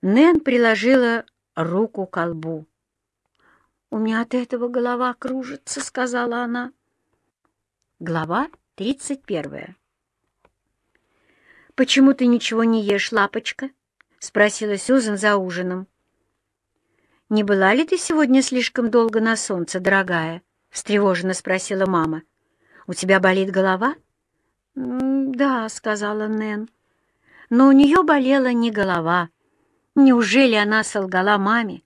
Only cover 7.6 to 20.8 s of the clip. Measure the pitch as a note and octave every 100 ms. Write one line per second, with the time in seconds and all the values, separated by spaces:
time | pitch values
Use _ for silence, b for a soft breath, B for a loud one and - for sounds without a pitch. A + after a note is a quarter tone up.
7.6 | _ _ _ _ E3+ E3 D#3+ F#3 D#4 _
8.6 | _ - G3+ C4+ - C#4 - F3+ C#3 C#3+
9.6 | - F3+ _ _ _ _ _ _ _ _
10.6 | _ _ _ _ _ b b b b b
11.6 | b - B3+ - C4+ C4+ B3 A#3+ - A3+
12.6 | A#3 A3+ G#3 G3+ - A3 G3+ - - -
13.6 | C4+ _ _ _ _ _ - - G#3 -
14.6 | G#3+ G3 - C4 A3 G3+ G#3 G3+ F#3 F3
15.6 | F3+ F3+ F#3+ _ _ _ _ _ _ _
16.6 | _ _ _ _ _ _ _ G#3+ G3+ G3+
17.6 | F#3+ A#3 D#4+ F4+ - D#4+ C#4+ C4 C4 B3+
18.6 | A#3+ - A#3 A#3+ A3+ A3 A3+ A3 - F#3+
19.6 | E3+ F#3 F#3 G3 F#3 E3+ D#3+ E3 _ _
20.6 | _ -